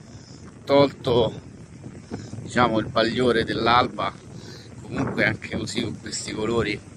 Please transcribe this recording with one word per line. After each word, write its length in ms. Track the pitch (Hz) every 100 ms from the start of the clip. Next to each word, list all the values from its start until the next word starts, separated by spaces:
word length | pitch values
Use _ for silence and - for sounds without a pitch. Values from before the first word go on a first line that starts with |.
| - - - - - -
tolto, 800 | - 139 139 - 131 120 110 - - - - - - - - - - -
diciamo, 360 | - 120 120 110
il 80 | -
bagliore 580 | 113 113 113 127 113
dell'alba, 680 | 107 107 113 120 123 104 98 - - - - - - -
comunque 440 | - 127 123 113
anche 320 | 107 107 - 113
così 260 | 110 110
con 180 | 104 -
questi 320 | 110 - -
colori 460 | 101 107 117 104 104 -